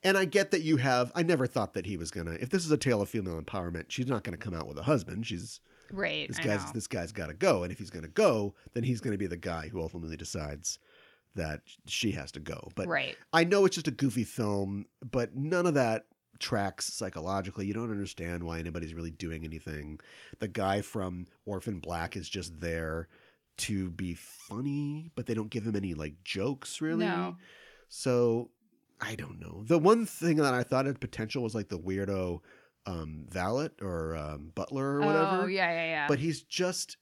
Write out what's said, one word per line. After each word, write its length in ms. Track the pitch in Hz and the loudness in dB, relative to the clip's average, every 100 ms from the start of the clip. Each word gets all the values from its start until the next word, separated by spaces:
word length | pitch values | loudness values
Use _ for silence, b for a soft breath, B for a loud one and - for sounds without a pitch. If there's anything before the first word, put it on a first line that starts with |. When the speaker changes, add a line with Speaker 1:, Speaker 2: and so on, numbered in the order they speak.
Speaker 1:
And 140 | 185 190 | 6 6
I 80 | |
get 280 | 185 202 196 | 6 4 4
that 100 | 190 | 2
you 140 | 156 151 | 4 4
have, 340 | 135 123 123 165 | 6 4 4 2
I 60 | |
never 220 | 165 165 127 | 4 4 4
thought 260 | - 101 | 2 0
that 100 | - 87 | -2 -4
he 100 | 95 | -4
was 140 | 82 | -4
gonna, 200 | - 82 | -4 -4
if 160 | 82 123 | -4 -2
this 140 | 185 | -2
is 60 | 165 | 2
a 60 | 151 | 4
tale 260 | 135 113 | 4 4
of 60 | 101 | 2
female 320 | 117 92 82 | 0 -2 -4
empowerment, 460 | 80 101 85 85 80 | -4 -4 -4 -6 -6
she's 180 | - 123 | -4 -2
not 160 | 120 | -2
gonna 120 | - 85 | -2 -8
come 180 | 110 | -6
out 140 | 85 64 | -6 -6
with 100 | 73 | -4
a 40 | |
husband. 420 | 101 147 82 90 117 | 2 2 2 -6 -6
She's 340 | 90 110 - b b b | -6 -8 -14 b b b
Speaker 2:
Right, 340 | 190 185 151 147 | -6 -4 -4 -6
Speaker 1:
this 100 | 117 | -4
Speaker 2:
I 40 | |
Speaker 1:
guy's, 220 | - 104 95 | -2 -2 -2
Speaker 2:
know. 40 | |
Speaker 1:
this 120 | 113 - | -8 -6
guy's 260 | 120 85 | -6 -6
gotta 220 | 107 78 | -6 -8
go. 280 | 78 190 113 | 0 2 4
And 80 | 87 | 0
if 60 | - | -6
he's 120 | 98 | -10
gonna 180 | 85 78 | -10 -6
go, 460 | 80 214 113 101 - B | 4 6 6 0 -4 B
then 100 | - | -2
he's 160 | 123 120 | 0 0
gonna 180 | 127 101 | 0 -2
be 80 | 98 | -2
the 100 | 87 | -2
guy 320 | 90 82 78 | -4 -4 -4
who 120 | 90 | -4
ultimately 340 | 80 85 80 80 | -4 -4 -8 -8
decides 640 | 80 90 76 73 - - b b b b b - | -6 -6 -6 -6 -6 -6 b b b b b -6
that 240 | 80 76 - - - | -4 -4 -10 -20 -8
she 260 | - 110 | -2 -2
has 200 | 95 69 | -2 -6
to 80 | - | -10
go. 300 | 76 78 - | -10 -10 -8
But 140 | - 175 | -6 -2
Speaker 2:
Right. 260 | 156 131 - - | -2 -2 -8 2
Speaker 1:
I 120 | 160 | 4
know 200 | 170 202 190 | 6 8 6
it's 80 | 180 | 4
just 120 | 156 | -2
a 40 | |
goofy 320 | 120 135 117 | 2 0 2
film, 640 | 107 - 107 101 98 98 - _ | -2 0 0 2 0 -4 -8 _
but 340 | 127 131 120 131 | -4 -2 -2 -2
none 300 | 147 175 175 | 0 2 4
of 80 | |
that 320 | 143 120 110 - _ _ - | 4 4 2 -4 _ _ -10
tracks 480 | - 113 98 - - | -2 0 0 -2 -6
psychologically. 720 | - 98 85 80 98 95 98 107 | -4 -6 -4 -2 -2 -2 -4 -2
You 80 | |
don't 160 | 104 117 | -2 -2
understand 520 | 104 95 - 85 87 | -4 -4 -6 -4 -4
why 140 | 85 82 | -4 -4
anybody's 360 | 82 85 82 | -4 -4 -6
really 160 | 80 82 | -6 -8
doing 340 | 80 87 80 | -6 -6 -6
anything. 560 | 80 80 78 76 73 76 B B B B | -6 -8 -8 -8 -8 -12 B B B B
The 100 | 107 | -6
guy 320 | 92 98 101 | 0 2 2
from 440 | 101 113 92 90 87 _ - | 0 -4 -4 -4 -10 _ -6
Orphan 320 | 98 120 95 | -6 -4 -6
Black 380 | 82 85 82 101 | -4 -4 -4 -6
is 120 | 87 | -6
just 300 | 98 85 80 | -6 -8 -6
there 480 | 85 82 80 80 85 b b b _ - | -2 -2 -2 -4 -6 b b b _ -8
to 320 | - 101 92 | -2 -2 -2
be 240 | 87 92 | -4 -6
funny, 960 | 85 - - - 107 139 143 143 151 165 | -6 -10 -20 -10 -4 -2 -2 -2 -6 -8
but 120 | - 120 | -8 -2
they 80 | |
don't 160 | 113 107 | -2 0
give 160 | 113 107 | -2 -2
him 100 | 104 | 0
any, 160 | 95 | -2
like, 280 | 78 76 78 | -2 -6 -8
jokes, 560 | - 95 110 135 - - | -6 -2 0 -2 -6 -4
really. 240 | 156 165 - | 0 2 2
Speaker 2:
No. 300 | 185 180 175 B B B B B | 0 -2 -6 B B B B B
Speaker 1:
So, 600 | - 131 123 120 117 120 _ _ _ _ _ | -6 2 6 6 4 0 _ _ _ _ _
I 140 | - | -6
don't 240 | 107 - 82 | -6 -8 -10
know. 240 | 82 82 110 | -10 -10 4
The 120 | 170 | 6
one 280 | 165 233 220 | 8 6 4
thing 300 | - 165 156 | -2 2 6
that 180 | 143 | 6
I 80 | 123 | 4
thought 240 | 120 131 139 | 4 2 2
had 140 | 135 | -2
potential 420 | 123 - 110 143 | -6 -4 -4 -2
was, 120 | 117 | -2
like, 140 | 110 104 | -2 -4
the 100 | 92 | -4
weirdo, 640 | 87 95 98 95 90 85 b b b _ - | -2 0 0 0 0 -2 b b b _ -8
um, 400 | 87 78 78 69 | -6 -6 -8 -8
valet 400 | 92 90 123 156 - | -4 0 0 -2 -6
or, 340 | 101 87 80 80 | -4 -2 -2 -2
um, 360 | 76 73 78 | -4 -6 -8
butler 420 | 90 - 135 135 143 | -8 -6 -2 -2 2
or 20 | |
Speaker 2:
Oh, 40 | 151 | 4
Speaker 1:
whatever. 440 | 156 160 190 190 | 4 4 2 2
Speaker 2:
yeah, 200 | 190 180 | 2 2
yeah, 140 | 170 165 | 2 0
yeah. 220 | 160 147 | 0 2
Speaker 1:
But 100 | 143 | 2
he's 240 | 156 147 | 2 -2
just 540 | - - 180 180 - - | -4 0 0 0 -6 -10